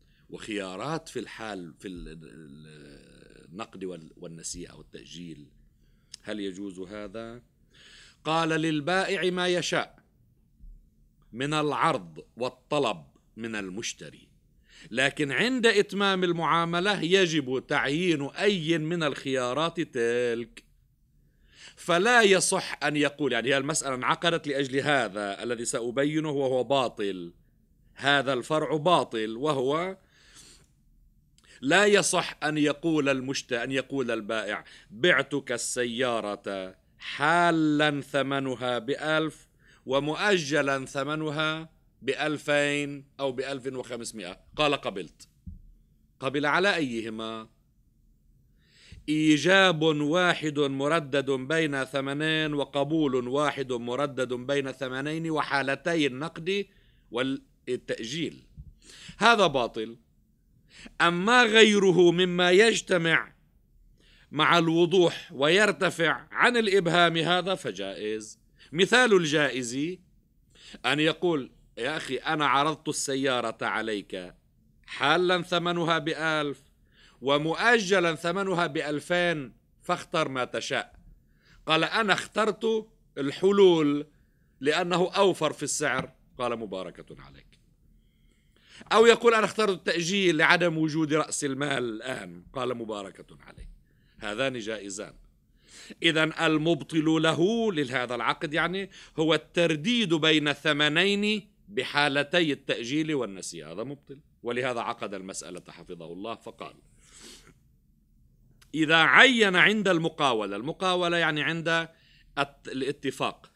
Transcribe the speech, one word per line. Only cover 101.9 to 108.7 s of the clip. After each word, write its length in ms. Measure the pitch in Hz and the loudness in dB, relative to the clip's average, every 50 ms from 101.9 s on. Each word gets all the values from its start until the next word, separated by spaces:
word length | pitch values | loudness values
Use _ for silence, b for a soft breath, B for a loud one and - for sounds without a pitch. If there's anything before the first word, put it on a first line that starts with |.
| - 143 143 147 135 143 139 - - 180 170 151 135 | 0 0 2 2 2 0 0 0 0 0 2 0 0
التأجيل 640 | - - - 131 101 120 117 139 156 160 156 156 | -2 -4 -4 -4 -4 -4 -4 -4 -4 -4 -2 -2
والنسيئة، 580 | 135 117 101 98 92 85 - 85 82 73 78 85 | -4 -4 -6 -8 -12 -14 -14 -12 -14 -14 -12 -12
هذا 120 | 95 117 | -10 -10
مبطل. 360 | 135 143 139 _ - 139 143 - _ _ _ - | -10 -12 -14 _ -20 -20 -20 -20 _ _ _ -8
ولهذا 380 | 117 120 123 131 127 123 117 | -6 -4 -4 -4 -4 -4 -4
عقد 340 | 104 110 117 - 117 101 98 | -6 -6 -6 -8 -8 -10 -10
المسألة 480 | 95 92 95 92 - - 80 90 87 - 82 | -10 -10 -12 -12 -12 -12 -12 -14 -16 -16 -18
حفظه 440 | 78 82 82 - 90 85 82 80 85 | -20 -20 -18 -16 -16 -16 -14 -14 -14
الله 220 | 92 101 113 113 | -12 -12 -12 -12
فقال: 400 | - - 117 - - 92 71 - _ _ _ _ B B B B B B B B B B B B _ _ _ _ _ _ _ _ _ _ _ _ _ _ _ _ _ _ _ _ _ _ _ | -12 -14 -18 -16 -16 -16 -16 -16 _ _ _ _ B B B B B B B B B B B B _ _ _ _ _ _ _ _ _ _ _ _ _ _ _ _ _ _ _ _ _ _ _